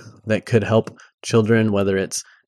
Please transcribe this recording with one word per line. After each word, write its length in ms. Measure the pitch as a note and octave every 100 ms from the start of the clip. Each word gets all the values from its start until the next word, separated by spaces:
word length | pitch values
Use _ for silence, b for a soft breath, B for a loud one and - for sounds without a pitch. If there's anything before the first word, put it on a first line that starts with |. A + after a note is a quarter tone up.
| B B -
that 200 | G#2+ -
could 180 | A2+
help 340 | G2 A2+ - - b _
children, 480 | - A#2 G#2+ A2+ A2
whether 260 | G2+ G2 F#2+
it's 260 | F#2 - b b